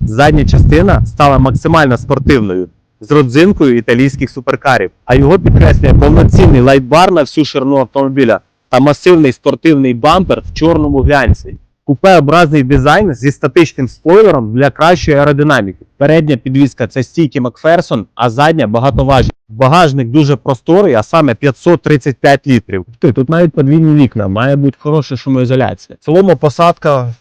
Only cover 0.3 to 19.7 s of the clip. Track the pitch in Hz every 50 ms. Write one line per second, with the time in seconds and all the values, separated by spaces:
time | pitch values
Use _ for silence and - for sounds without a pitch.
0.3 | 151 147 135 - - - - - 139 160 190 202 160 120 - - - - 147 143
1.3 | 135 131 131 135 117 - - 160 160 165 151 131 120 113 - - 139 131 139 -
2.3 | 147 120 107 95 90 92 90 - _ _ _ _ _ - 110 107 143 151 135 120
3.3 | 117 143 175 202 208 - 156 131 120 120 113 - 120 120 135 139 - - 139 -
4.3 | - 139 120 - 127 - - 139 127 110 95 90 _ _ _ - 123 127 139 143
5.3 | 180 190 - - - - - - - - - 135 - - 147 151 160 - - -
6.3 | - - - - 147 127 123 135 139 139 127 120 147 165 185 196 185 160 - -
7.3 | - 156 147 - - 143 131 139 139 135 127 - - 139 139 135 135 139 131 113
8.3 | 104 92 _ _ _ _ _ - 127 127 135 147 143 - - 180 180 160 151 131
9.3 | 117 - - 143 139 - - 165 151 139 135 127 120 117 120 151 165 190 180 165
10.3 | 123 117 - - - - 156 165 170 156 151 143 143 135 123 143 143 139 127 104
11.3 | - - - - - - _ _ _ _ _ - 139 - - 190 185 165 139 143
12.3 | 156 175 175 143 156 147 131 127 143 135 127 147 156 196 214 180 127 117 123 143
13.3 | - - - 135 - 180 160 - - - 131 113 - _ - 156 180 214 220 196
14.3 | 156 135 110 107 110 127 139 139 - - 151 170 180 147 - 156 147 143 143 147
15.3 | 147 139 147 151 139 120 101 95 90 - - _ _ - 139 143 156 170 156 151
16.3 | 139 120 - 135 131 139 143 127 - - 120 101 - 135 123 - - - 165 131
17.3 | - 139 123 120 - _ - 156 170 175 - - 156 113 90 _ _ - 120 123
18.3 | 110 127 147 160 165 156 120 104 110 117 127 139 - - 135 135 135 127 113 -
19.3 | - _ _ - 110 110 131 131